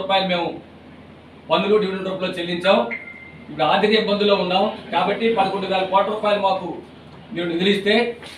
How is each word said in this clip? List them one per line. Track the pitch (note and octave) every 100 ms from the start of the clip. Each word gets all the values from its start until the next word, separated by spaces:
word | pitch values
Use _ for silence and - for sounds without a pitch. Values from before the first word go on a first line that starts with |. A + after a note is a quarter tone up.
రూపాయలు | F#3 F#3+ F#3
మేము | F3 E3 - - - - - - - - - -
పన్నులు, | E3+ G3+ G#3+
డివిడెండ్ | F#3+ F#3+ F#3+
రూపంలో | F#3 F3+ F3
చెల్లించాం. | E3+ F3 F#3+ G#3+ A#3 - - - - - -
ఇప్పుడు | D3+ D3+
ఆర్థిక | G3 G#3 G#3+
ఇబ్బందుల్లో | G3 G3+ G3+ G3
ఉన్నాం | F3+ F#3 G#3+ - -
కాబట్టి | E3 F#3 G3+ A3+ A3+
పదకొండు | F#3+ F#3+ F#3+
వేల | F#3+ F#3+
కోట్ల | F#3+ G3+
రూపాయలు | G#3 G#3 G3+ G3
మాకు | F#3 F3 D3 - - - - -
మీరు | E3 F3
నిధులు | E3 F#3+ G3+
ఇస్తే, | G3+ A#3 A#3 - -